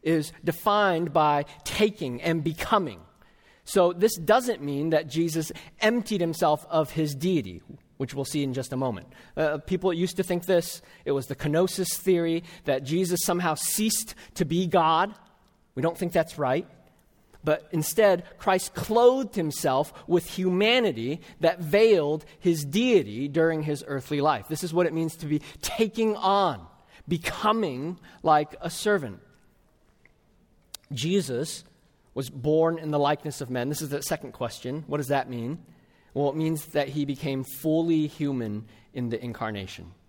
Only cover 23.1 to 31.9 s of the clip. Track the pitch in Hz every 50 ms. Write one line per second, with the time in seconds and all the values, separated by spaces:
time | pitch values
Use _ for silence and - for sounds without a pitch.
23.1 | 104 113 135 147 139 160 160 165 165 156 151 151 147 135 - - 139 135 123 -
24.1 | 147 143 139 156 147 113 95 - 156 147 - 175 156 170 180 165 151 160 165 165
25.1 | - - - 151 151 147 - - - - - - - - 226 214 - - 226 220
26.1 | 208 - - 190 196 202 196 180 139 101 85 - - _ _ _ - - - -
27.1 | 165 165 170 - - - - 214 214 226 214 170 131 123 139 160 180 175 - -
28.1 | - - - 165 156 151 151 151 - - - 170 - - - 214 208 196 143 117
29.1 | 95 - - _ _ _ _ _ _ _ _ _ _ _ _ _ _ _ _ _
30.1 | _ _ _ _ _ _ _ _ _ _ _ _ _ - _ _ 143 123 117 160
31.1 | 185 202 175 127 127 120 147 160 - - - - _ _ _ _